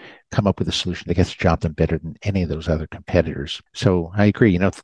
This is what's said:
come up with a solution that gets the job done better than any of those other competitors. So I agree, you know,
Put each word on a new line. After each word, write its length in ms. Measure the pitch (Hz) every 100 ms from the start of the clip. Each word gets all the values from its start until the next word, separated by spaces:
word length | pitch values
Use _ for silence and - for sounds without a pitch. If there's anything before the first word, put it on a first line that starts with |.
| - - _
come 160 | - 101
up 140 | -
with 80 | 80
a 60 |
solution 320 | - 90 87 -
that 60 |
gets 160 | 85 87
the 120 | -
job 200 | 92 80
done 100 | 85
better 260 | 76 80 80
than 200 | 80 -
any 200 | 104 98
of 60 | 82
those 180 | 78 82
other 200 | 80 78
competitors. 760 | - - 90 80 76 73 - _
So 380 | - 101 90 82
I 120 | 101 104
agree, 260 | - 117
you 80 | 87
know, 120 | 95 -